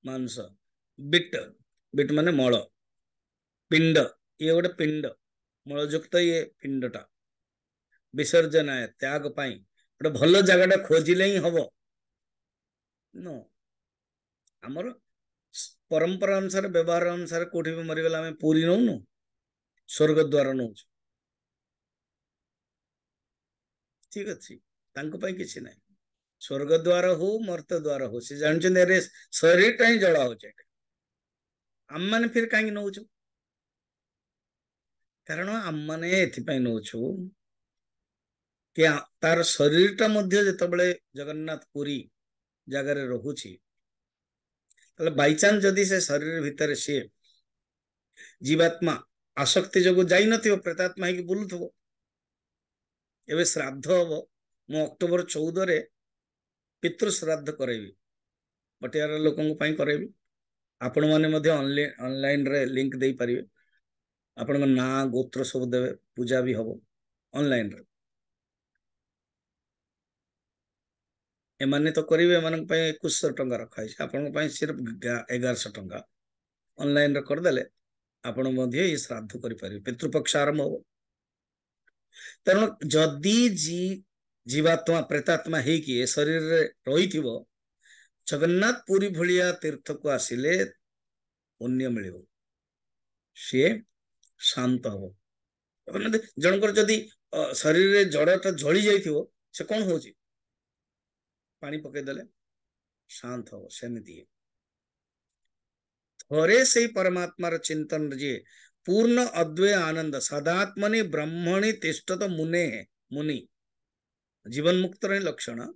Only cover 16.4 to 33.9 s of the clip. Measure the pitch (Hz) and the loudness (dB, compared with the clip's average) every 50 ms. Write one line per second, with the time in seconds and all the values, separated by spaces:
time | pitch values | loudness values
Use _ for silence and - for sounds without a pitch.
16.4 | 196 185 190 196 196 202 175 170 165 170 170 170 175 175 175 175 175 156 165 165 | 0 -2 -2 -4 -4 0 0 0 2 2 2 2 2 0 -2 -4 -8 -6 -4 -4
17.4 | 175 175 - 170 160 160 160 165 165 160 160 160 160 165 160 160 160 165 156 - | -4 -4 -4 -4 -4 -4 -6 -6 -6 -4 -4 0 0 0 0 0 -4 -6 -8 -2
18.4 | 156 156 156 160 160 165 180 214 240 226 170 110 - _ _ _ _ _ _ _ | 2 4 4 4 6 4 4 4 4 2 0 -4 -10 _ _ _ _ _ _ _
19.4 | _ _ _ _ _ _ _ _ _ - - - 151 156 156 156 160 147 139 143 | _ _ _ _ _ _ _ _ _ -12 0 2 4 4 6 4 2 4 2 2
20.4 | 139 135 135 131 123 113 104 - _ _ _ _ _ _ _ _ _ _ _ _ | 2 2 0 -2 -4 -6 -8 -14 _ _ _ _ _ _ _ _ _ _ _ _
21.4 | _ _ _ _ _ _ _ _ _ _ _ _ _ _ _ _ _ _ _ _ | _ _ _ _ _ _ _ _ _ _ _ _ _ _ _ _ _ _ _ _
22.4 | _ _ _ _ _ _ _ _ _ _ _ _ _ _ _ _ _ _ _ _ | _ _ _ _ _ _ _ _ _ _ _ _ _ _ _ _ _ _ _ _
23.4 | _ _ _ _ _ _ _ _ _ _ _ _ _ _ - 202 202 208 180 - | _ _ _ _ _ _ _ _ _ _ _ _ _ _ -12 -10 -10 -10 -10 -12
24.4 | - - - - _ _ _ _ _ _ _ - 147 156 156 - 214 196 190 180 | -14 -20 -20 -20 _ _ _ _ _ _ _ -10 -10 -10 -8 -8 -8 -8 -8 -8
25.4 | - - - - 127 - - _ _ _ _ _ _ _ _ _ _ _ _ _ | -10 -12 -12 -14 -16 -18 -20 _ _ _ _ _ _ _ _ _ _ _ _ _
26.4 | - - 139 139 143 143 165 165 160 175 175 175 180 185 180 156 170 196 214 220 | -12 -8 -6 -6 0 2 2 2 4 4 2 4 4 2 2 2 0 -2 -2 -2
27.4 | 226 196 175 160 147 _ 180 165 151 147 143 135 135 113 110 120 123 - 143 143 | -4 -4 -6 -8 -6 _ -6 -4 -2 -4 -4 -4 -6 -6 -8 -10 -10 -10 -8 -2
28.4 | 151 151 156 165 160 185 185 180 180 180 190 180 - - _ - - _ - - | 0 2 2 4 4 4 6 6 6 6 6 2 2 -2 _ -20 -20 _ -4 4
29.4 | - 165 175 180 196 226 226 - 233 226 233 220 196 180 165 151 131 123 113 - | 6 6 8 8 8 6 6 4 4 4 6 6 4 4 4 4 2 0 -2 -8
30.4 | - - _ _ - _ _ _ _ _ _ _ _ _ _ _ _ _ _ _ | -16 -20 _ _ -20 _ _ _ _ _ _ _ _ _ _ _ _ _ _ _
31.4 | _ _ _ _ _ _ _ _ _ _ 143 156 180 196 220 226 233 226 233 240 | _ _ _ _ _ _ _ _ _ _ -10 -6 -2 0 2 2 2 2 0 -2
32.4 | 226 226 220 214 220 220 208 202 202 202 196 202 220 _ _ _ _ _ _ _ | 0 2 0 0 0 0 -4 -6 -6 -8 -8 -10 -16 _ _ _ _ _ _ _
33.4 | _ _ _ _ _ _ _ _ _ _ | _ _ _ _ _ _ _ _ _ _